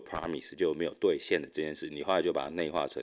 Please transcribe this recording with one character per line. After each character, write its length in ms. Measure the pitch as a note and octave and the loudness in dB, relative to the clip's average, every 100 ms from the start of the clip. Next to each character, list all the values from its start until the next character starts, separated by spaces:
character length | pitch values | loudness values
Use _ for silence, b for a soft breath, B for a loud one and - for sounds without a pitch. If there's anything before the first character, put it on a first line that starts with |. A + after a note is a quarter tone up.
promise 500 | - E2 E2+ D#2 - | 2 -4 -4 -4 -6
就 200 | - E2+ | 0 0
没 100 | D2+ | 2
有 80 | E2+ - | -2 2
兑 160 | G2+ D2+ | 2 2
现 220 | - F2 | 2 0
的 80 | C#2+ | 0
这 120 | - | -4
件 120 | D#2 | -4
事， 140 | D2+ D#2 | -4 -6
你 140 | D2 | -4
后 100 | E2 | 2
来 80 | F#2 | 4
就 100 | E2 | 4
把 140 | D2 | 2
它 60 | C#2+ | 0
内 180 | E2+ D#2+ | -2 0
化 180 | E2 C#2 | 0 -2
成， 160 | - | -4